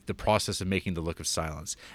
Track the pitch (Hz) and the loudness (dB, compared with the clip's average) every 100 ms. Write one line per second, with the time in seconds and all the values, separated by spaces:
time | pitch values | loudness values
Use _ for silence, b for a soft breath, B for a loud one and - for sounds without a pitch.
0 | - - - 107 - 98 92 95 - 85 | -8 -2 4 4 4 -2 2 0 0 -2
1 | 82 80 - - 80 78 92 - B | -2 -2 -2 0 -2 -4 -8 -10 B